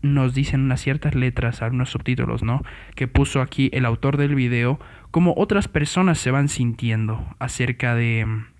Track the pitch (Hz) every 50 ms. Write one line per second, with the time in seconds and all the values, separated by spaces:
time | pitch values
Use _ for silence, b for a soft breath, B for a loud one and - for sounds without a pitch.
0 | - 143 143 139 131 127 127 131 139 - - 135 135 135 127 131 - 139 135 147
1 | - 151 - 131 127 127 123 - 120 117 117 - 117 117 127 127 127 - - -
2 | - - 127 127 123 113 113 117 - 113 120 135 B B B B B B B -
3 | 131 123 - 143 139 - - 139 131 - - - 135 135 - 131 127 117 117 117
4 | - 139 143 143 143 143 147 135 127 120 120 120 120 123 139 B B B B B
5 | B B - 165 175 170 - - 196 - 208 202 196 - - 156 147 - - 185
6 | 185 185 160 - - 131 127 139 143 143 - - 123 120 113 113 123 117 110 110
7 | 110 107 110 113 - - - _ - 127 - - 123 123 123 - - 120 120 117
8 | 117 117 113 113 110 110 110 107 113 - _